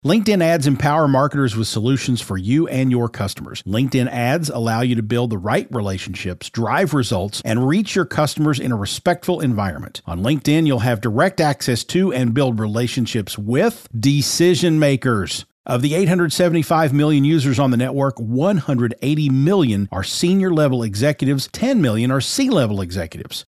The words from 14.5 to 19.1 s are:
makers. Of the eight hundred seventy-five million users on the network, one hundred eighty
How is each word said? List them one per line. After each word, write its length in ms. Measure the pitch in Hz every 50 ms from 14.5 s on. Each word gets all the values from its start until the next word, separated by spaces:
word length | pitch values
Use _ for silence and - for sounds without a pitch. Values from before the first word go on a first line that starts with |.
| 180 123 175 175 160
makers. 680 | 156 151 143 139 123 - 135 117 101 92 - - - - _ _ _ _
Of 180 | - 131 120 127
the 100 | 147 151
eight 160 | 180 196 165
hundred 240 | 185 180 175 156 -
seventy-five 600 | - 180 175 165 170 147 - 170 160 160 143 131
million 300 | 143 147 151 156 143 139
users 360 | 147 165 160 127 143 127 123
on 100 | 143 131
the 80 | 123
network, 400 | 117 127 131 127 139 135 139 131 -
one 380 | 117 107 120 127 156 196 208
hundred 380 | 165 - - 139 117 123 113 117 _ -
eighty 260 | 135